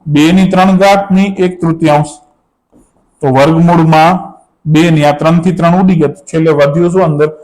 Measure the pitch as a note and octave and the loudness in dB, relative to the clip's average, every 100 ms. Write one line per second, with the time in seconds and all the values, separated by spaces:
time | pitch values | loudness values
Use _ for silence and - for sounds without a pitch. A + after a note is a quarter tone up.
0 | - D3 D#3 F#3 F#3 F#3 F#3+ F#3 G3 G3 | -4 0 2 2 0 0 0 2 2 2
1 | G3 F#3+ G3 F#3+ F3+ F3+ E3 E3 D#3+ D3 | 0 -2 -2 -2 -4 -4 -4 -2 0 0
2 | D3+ - _ _ _ _ _ _ _ _ | -2 -10 _ _ _ _ _ _ _ _
3 | _ - C#3 C3 D3 E3 E3+ E3+ D#3+ D#3 | _ -8 -2 0 2 2 2 2 2 2
4 | E3 F#3 - - _ _ D3+ D#3 E3+ D#3 | 2 0 -6 -20 _ _ -2 0 2 2
5 | D3 C#3+ D#3 E3+ F#3 E3+ E3+ F3+ F#3 E3 | 0 0 0 0 0 -2 -2 0 0 0
6 | C#3+ - - E3 D#3+ D3+ C#3+ D#3 F3 F#3 | -2 -4 -8 -4 -2 0 0 0 -2 0
7 | E3+ D3 D3+ - | -2 0 -2 -4